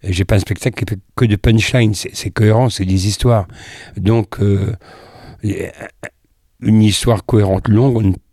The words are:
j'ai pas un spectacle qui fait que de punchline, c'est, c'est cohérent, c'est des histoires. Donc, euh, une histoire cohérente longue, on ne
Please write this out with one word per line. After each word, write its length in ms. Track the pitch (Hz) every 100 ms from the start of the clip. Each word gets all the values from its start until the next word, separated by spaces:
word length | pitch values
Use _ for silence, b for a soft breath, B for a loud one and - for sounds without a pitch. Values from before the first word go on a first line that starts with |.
j'ai 220 | 98 90 95
pas 100 | 104
un 40 |
spectacle 380 | - 98 - -
qui 160 | 101
fait 80 | 98 _ -
que 100 | 120
de 100 | 104
punchline, 600 | - 113 98 127 113 104
c'est, 160 | -
c'est 160 | - -
cohérent, 400 | - 107 110 127
c'est 160 | - 95
des 220 | 95 98
histoires. 400 | 101 123 117 92 B B B B -
Donc, 420 | 92 117 104 -
euh, 340 | 101 98 98 - B B B B B B 107 95 - - - _ - _ _ _ _ _
une 220 | 113 110
histoire 420 | 107 98 - 110 -
cohérente 420 | 113 101 95 -
longue, 300 | 107 135 117
on 40 |
ne 120 | 101 90 _